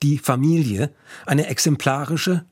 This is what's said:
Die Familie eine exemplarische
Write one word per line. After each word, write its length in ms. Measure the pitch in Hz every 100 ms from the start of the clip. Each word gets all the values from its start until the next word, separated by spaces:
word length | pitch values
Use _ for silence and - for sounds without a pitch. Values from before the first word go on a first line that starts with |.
Die 160 | 147 147
Familie 760 | - 127 147 165 131 98 139 - - - -
eine 220 | 143 156
exemplarische 1000 | 139 165 143 139 135 139 160 190 180 -